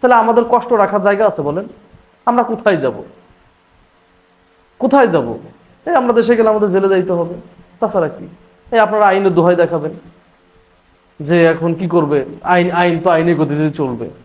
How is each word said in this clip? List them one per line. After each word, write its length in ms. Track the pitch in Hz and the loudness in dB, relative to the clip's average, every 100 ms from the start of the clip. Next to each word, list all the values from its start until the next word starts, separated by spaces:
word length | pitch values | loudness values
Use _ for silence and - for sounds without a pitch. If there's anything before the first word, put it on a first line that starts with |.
তাহলে 140 | 254 | 4
আমাদের 300 | 240 220 233 233 | 2 4 0 2
কষ্ট 240 | 240 233 | 0 0
রাখার 300 | 233 196 208 | 0 0 0
জায়গা 240 | 196 202 214 | 0 0 0
আছে 160 | - | -2
বলেন? 220 | 143 156 220 - _ - _ _ - | -6 -6 -10 -18 _ -20 _ _ -2
আমরা 160 | 240 | -2
কোথায় 340 | 226 226 220 175 | -2 -2 0 0
যাব? 200 | 131 - - - _ _ _ _ _ _ _ _ _ _ _ _ _ _ _ _ | -2 -6 -16 -20 _ _ _ _ _ _ _ _ _ _ _ _ _ _ _ _
কোথায় 280 | 247 277 240 | 0 4 4
যাব? 280 | 165 117 110 - - _ _ - | 2 -2 -8 -14 -20 _ _ -2
এই 80 | |
আমরা 180 | 339 247 | -2 2
দেশে 240 | 233 226 233 | 0 2 2
গেলে 120 | 220 | 2
আমাদের 220 | 214 208 | 2 0
জেলে 180 | 185 196 | 0 2
যাইতে 240 | 190 180 | 0 0
হবে, 220 | 175 170 175 - - - _ | -2 -4 -8 -16 -20 -20 _
তাছাড়া 280 | 220 202 156 | -4 -2 -4
কি? 180 | - 175 - _ _ - | -6 -20 -20 _ _ -4
এই 60 | 226 | 0
আপনারা 280 | 214 214 208 | 2 2 2
আইনের 280 | 190 196 | 2 2
দোহাই 220 | 175 170 175 | 2 2 2
দেখাবেন 360 | 170 170 151 170 - _ _ _ _ _ _ _ _ _ _ _ | 0 -2 -6 -12 -20 _ _ _ _ _ _ _ _ _ _ _
যে 160 | 147 175 165 | 0 4 4
এখন 280 | 165 170 | 2 -2
কি 120 | 165 180 | -4 -2
করবে, 380 | 175 147 147 131 - | 0 0 -2 -4 -10
আইন, 280 | - 180 175 | -2 0 0
আইন 300 | 175 175 165 | 0 0 0
তো 100 | 180 | 0
আইনের 260 | 165 165 160 | 2 2 0
গতিতে 340 | 151 151 156 | -2 0 -2
চলবে। 400 | 147 139 117 113 - | -2 -6 -6 -10 -14